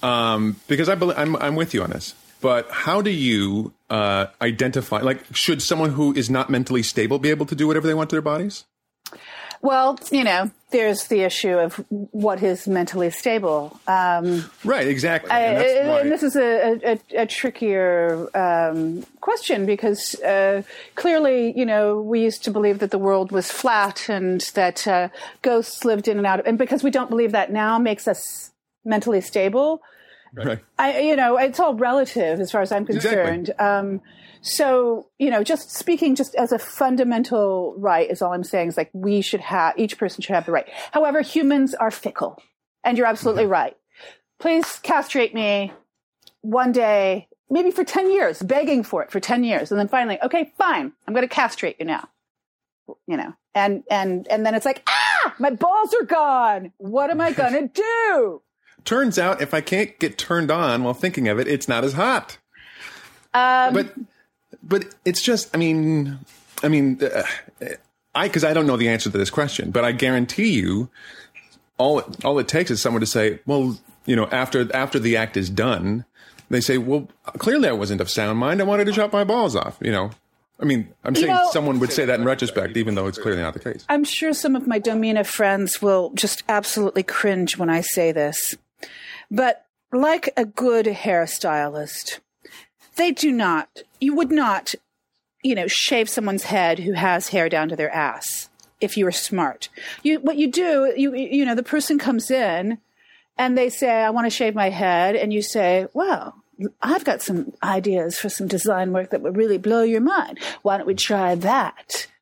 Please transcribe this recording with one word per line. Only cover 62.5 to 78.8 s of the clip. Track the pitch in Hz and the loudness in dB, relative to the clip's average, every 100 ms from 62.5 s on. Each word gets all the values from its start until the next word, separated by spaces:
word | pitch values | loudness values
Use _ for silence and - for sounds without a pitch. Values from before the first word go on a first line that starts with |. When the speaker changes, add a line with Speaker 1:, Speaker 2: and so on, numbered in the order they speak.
| _ - - - - - - _ | _ -20 -20 -20 -20 -20 -20 _
Speaker 1:
Um, | 247 254 254 254 | 2 4 4 4
Speaker 2:
But, | 262 - - 240 _ _ _ _ - | 2 -2 -8 -16 _ _ _ _ -20
but | 160 196 - - | -2 -2 -2 -6
it's | 175 175 | -4 -2
just, | - 226 - | 0 -2 -2
I | 165 | -2
mean, | 165 160 156 156 139 139 135 - _ - | 0 2 2 0 -2 -8 -16 -20 _ -4
I | 151 | 2
mean, | 151 139 131 | 4 2 2
uh, | 135 - - - - _ - - _ _ _ | -2 -2 -4 -6 -12 _ -14 -14 _ _ _
I, | - 190 | -4 0
'cause | 170 | 0
I | 156 | 2
don't | 156 151 | 2 2
know | 123 | 2
the | 117 | 2
answer | 113 110 | 2 0
to | 101 | 0
this | 95 | 0
question, | - 147 - 85 | 0 -2 -2 -2
but | 117 | 0
I | 120 | 0
guarantee | 120 131 127 123 - 220 | 0 2 2 0 0 0
you | 143 90 98 123 - - - - - _ _ _ _ | 2 0 -2 -4 -10 -20 -20 -20 -20 _ _ _ _
all, | 131 143 - - | 2 2 -2 -6
all | 139 143 | -2 0
it | 120 | 0
takes | 156 180 | 0 0
is | 117 | 0
someone | 127 117 | 0 0
to | 110 | 0
say, | 117 107 90 | 2 0 -2
"Well, | - 143 131 110 - _ - | -2 0 0 -4 -12 _ 0
you | 120 | 0
know, | 107 | 2
after, | 127 127 135 120 | 0 0 0 0
after | 131 131 139 | -2 -2 -2
the | 113 113 | 0 0
act | 110 98 | 0 -2
is | 92 | -4
done," | 98 117 101 92 107 120 _ - - _ | -2 0 0 -2 -4 -8 _ -20 -20 _
they | 123 | -2
say, | 120 131 | 0 0
"Well, | 120 147 - _ - - | 0 -2 -4 _ -16 -6
clearly | - 285 220 | 0 2 2
I | |
wasn't | 113 98 98 | 0 -2 -2
of | 92 | -2
sound | - 107 110 | -2 0 0
mind. | 131 185 | 0 0
I | |
wanted | 196 202 | 0 2